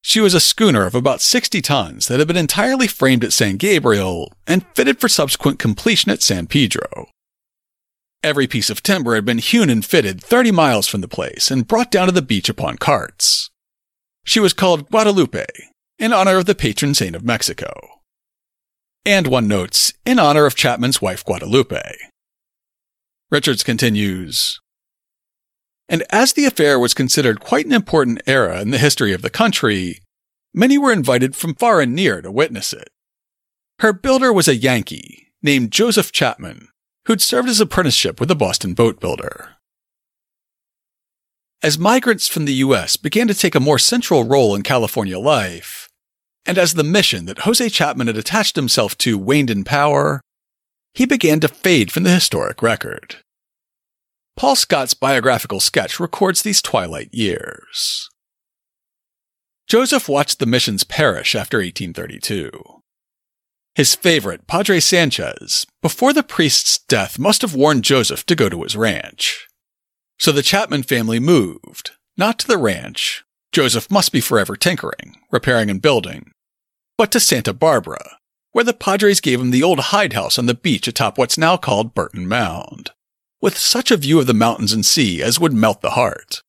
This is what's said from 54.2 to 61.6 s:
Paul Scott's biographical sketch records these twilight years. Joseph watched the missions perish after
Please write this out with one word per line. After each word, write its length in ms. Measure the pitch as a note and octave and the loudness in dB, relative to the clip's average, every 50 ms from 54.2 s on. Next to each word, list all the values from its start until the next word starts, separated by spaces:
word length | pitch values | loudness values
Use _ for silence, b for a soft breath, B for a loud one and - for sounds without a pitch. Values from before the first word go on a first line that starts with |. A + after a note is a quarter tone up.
| _ _ _ | _ _ _
Paul 200 | - - C#4 C4+ | -2 0 0 2
Scott's 380 | - - _ F3 D3 C3 B2 - | 2 0 _ 0 0 0 -2 -4
biographical 640 | _ - C3+ C#3 B2+ A#2 C3 B2 A#2 - - G2+ F#2+ | _ 0 0 0 2 2 2 0 0 -2 -6 -4 -2
sketch 400 | - - - - G2 F2 - - | -2 0 0 -2 -2 -2 -6 -6
records 420 | F3 E2 - - G3 F#3 F3+ - | -6 -6 -2 -2 -2 0 0 -2
these 200 | - G#3+ G3 - | -2 0 -2 -2
twilight 520 | - - - A2+ F#2 E2+ D#2+ C#2+ A1 - - | 0 0 -2 -2 -2 -2 -8 -10 -12 -10 -4
years. 960 | A#2 A2 F#2+ E2+ - - - - - - _ - - - - - - - - _ _ _ _ _ _ _ _ _ _ _ _ _ _ _ _ _ _ _ _ _ _ _ _ _ _ _ _ _ _ _ | -2 -2 -2 -2 -4 -6 -12 -16 -18 -20 _ -10 -6 -6 -6 -6 -8 -10 -14 _ _ _ _ _ _ _ _ _ _ _ _ _ _ _ _ _ _ _ _ _ _ _ _ _ _ _ _ _ _ _
Joseph 420 | - - A3+ C4 - D4 B3+ - - | 0 2 2 2 2 0 -2 -2 0
watched 300 | C#3 C#3+ C#3+ - - _ | -2 -2 0 -2 -2 _
the 60 | C3+ | -2
missions 380 | A2+ A#2+ B2 - - G#2 F#2+ - | 0 0 0 0 -2 -2 -4 -4
perish 500 | _ - - D#3 C3 F#2 - - - - | _ -2 0 0 0 0 -2 -4 -4 -4
after 280 | G#2 G2+ - - A2+ | -4 -4 -4 -4 -4